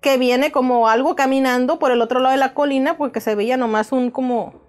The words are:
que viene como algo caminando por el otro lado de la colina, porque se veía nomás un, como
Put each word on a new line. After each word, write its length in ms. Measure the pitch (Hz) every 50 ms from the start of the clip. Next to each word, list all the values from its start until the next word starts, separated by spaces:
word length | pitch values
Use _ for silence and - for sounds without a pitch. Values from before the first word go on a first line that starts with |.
que 160 | - 294 269 254
viene 340 | 254 247 247 247 277 302
como 380 | - 285 262 254 247 240 233 220
algo 260 | 220 233 269 311 -
caminando 640 | - 277 262 269 269 269 262 247 247 254 247 320 339
por 120 | 320 262
el 100 | 254 240
otro 180 | 233 233 254 254
lado 120 | 262 262 269
de 40 | 269
la 140 | 269 254 262
colina, 440 | - 294 294 277 269 262 294 339 330
porque 240 | 294 262 - 226
se 120 | 214 233 214
veía 220 | 208 208 233 254
nomás 380 | 254 254 226 214 214 214 214 269
un, 180 | 262 247 247
como 500 | 247 - 262 254 247 233 185 165 - - _